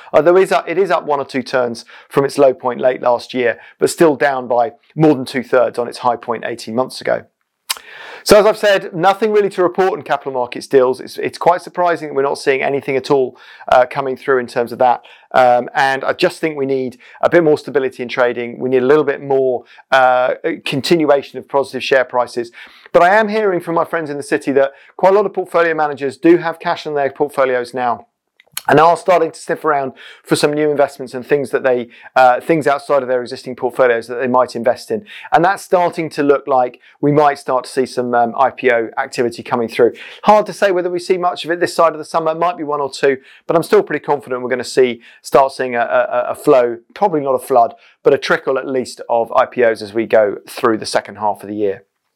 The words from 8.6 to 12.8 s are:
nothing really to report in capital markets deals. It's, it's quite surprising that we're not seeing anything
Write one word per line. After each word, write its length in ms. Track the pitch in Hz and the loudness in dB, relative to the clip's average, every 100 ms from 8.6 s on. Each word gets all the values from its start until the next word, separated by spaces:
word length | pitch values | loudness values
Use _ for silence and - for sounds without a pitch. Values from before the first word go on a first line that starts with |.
| 208 196 196 | 0 0 -2
nothing 380 | 170 185 190 220 | -2 0 0 0
really 160 | 208 196 | 0 0
to 140 | 196 | 0
report 360 | 180 175 185 175 | -2 0 0 -2
in 60 | |
capital 300 | 135 143 139 | -4 -6 -4
markets 320 | 131 123 - - | -6 -6 -8 0
deals. 340 | 135 127 127 | 2 2 0
It's, 160 | - - | -8 -8
it's 220 | 139 - | -8 -2
quite 240 | - 277 | 0 0
surprising 460 | - - 175 156 151 | -4 -2 -2 -2 -4
that 60 | |
we're 160 | 139 139 | -2 -2
not 60 | 147 | -2
seeing 240 | - 135 | -2 -2
anything 340 | 143 139 | -2 -4